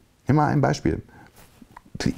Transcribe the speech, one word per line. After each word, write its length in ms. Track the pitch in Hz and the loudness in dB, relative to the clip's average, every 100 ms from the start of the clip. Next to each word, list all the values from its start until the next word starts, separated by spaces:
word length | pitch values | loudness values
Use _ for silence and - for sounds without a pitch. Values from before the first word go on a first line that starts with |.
| _ _ - | _ _ 0
Nehmen 120 | 151 | 2
wir 40 | |
mal 60 | 147 | 2
ein 120 | 143 | 2
Beispiel. 420 | 135 147 - - - - - - - - - - - - | 0 0 -2 -4 -8 -20 -20 -20 -20 -20 -20 -20 -20 -6
Kli-, 160 | - | -4